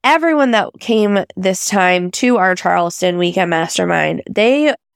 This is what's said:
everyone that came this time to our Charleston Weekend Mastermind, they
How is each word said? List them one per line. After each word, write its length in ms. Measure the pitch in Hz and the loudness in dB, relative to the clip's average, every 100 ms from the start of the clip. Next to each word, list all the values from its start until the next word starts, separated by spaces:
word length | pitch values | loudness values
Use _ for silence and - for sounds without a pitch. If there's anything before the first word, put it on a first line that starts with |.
everyone 480 | 247 320 330 302 269 | 2 2 2 2 2
that 180 | 220 - - | 0 -2 -6
came 400 | - 220 208 202 - - | -2 0 2 0 -2 -4
this 300 | 185 185 - | -4 -4 -2
time 440 | 202 180 180 180 | 0 2 2 -2
to 260 | - 247 240 | -2 0 2
our 180 | 185 185 | 0 0
Charleston 640 | 196 180 175 - 180 175 | 0 0 -2 -2 -2 0
Weekend 320 | 175 175 175 | 0 0 0
Mastermind, 720 | 165 170 - 180 170 156 160 - | -2 -2 -2 -2 0 -2 -4 -6
they 460 | 202 220 277 302 - _ | 0 2 2 0 -2 _